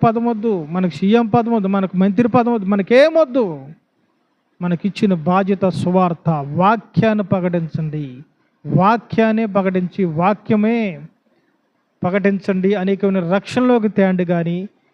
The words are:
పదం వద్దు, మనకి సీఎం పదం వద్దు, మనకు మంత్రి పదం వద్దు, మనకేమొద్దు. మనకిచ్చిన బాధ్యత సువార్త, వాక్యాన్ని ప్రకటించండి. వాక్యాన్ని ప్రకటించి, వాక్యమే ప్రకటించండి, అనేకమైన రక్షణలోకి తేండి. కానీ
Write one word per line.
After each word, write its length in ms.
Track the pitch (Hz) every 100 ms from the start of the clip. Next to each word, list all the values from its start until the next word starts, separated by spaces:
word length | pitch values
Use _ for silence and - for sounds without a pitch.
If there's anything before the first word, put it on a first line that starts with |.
| 240
పదం 180 | 226 233
వద్దు, 400 | 226 226 190 147
మనకి 260 | 180 185 147
సీఎం 300 | 190 233 233
పదం 260 | 240 233
వద్దు, 160 | 233 190
మనకు 280 | 196 190 185
మంత్రి 320 | 196 190 240
పదం 260 | 247 233
వద్దు, 120 | 233 190
మనకేమొద్దు. 1000 | 202 185 240 311 320 302 254 202 147 135 165 _ _ _ _ _ _ _ -
మనకిచ్చిన 520 | 175 175 208 - 214
బాధ్యత 540 | 180 151 185 196 196 190
సువార్త, 640 | 175 175 185 180 165 - 156 139
వాక్యాన్ని 760 | 156 185 226 - - 220 214
ప్రకటించండి. 920 | 190 190 180 175 160 151 156 151 139 127 - _ _ _ 147
వాక్యాన్ని 800 | 147 190 226 - - 220 220 226
ప్రకటించి, 580 | 196 190 190 180 -
వాక్యమే 960 | 180 151 180 214 - 214 214 233 214 151 156 _ _ _ _ _ _ _ _ _
ప్రకటించండి, 720 | 180 196 196 196 - 190 190
అనేకమైన 580 | 202 190 190 202 190 165
రక్షణలోకి 560 | 196 - 254 254 240 214
తేండి. 360 | 202 190 185
కానీ 440 | 180 175 170 175 196 _ _